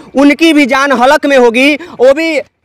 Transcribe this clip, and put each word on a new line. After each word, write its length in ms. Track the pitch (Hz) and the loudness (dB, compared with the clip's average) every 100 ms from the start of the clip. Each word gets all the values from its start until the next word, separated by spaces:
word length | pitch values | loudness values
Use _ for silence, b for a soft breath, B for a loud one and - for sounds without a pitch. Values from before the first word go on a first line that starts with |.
| B 254 | B 0
उनकी 360 | 285 294 330 | 0 2 0
भी 120 | 294 262 | 0 0
जान 240 | 269 285 | -2 -2
हलक 320 | 240 254 302 294 | 0 0 0 0
में 120 | 269 | 0
होगी। 380 | 240 233 277 294 | 2 0 0 -2
वो 380 | 349 233 254 | -8 0 0
भी 220 | 277 330 294 - _ | 2 -2 -6 -8 _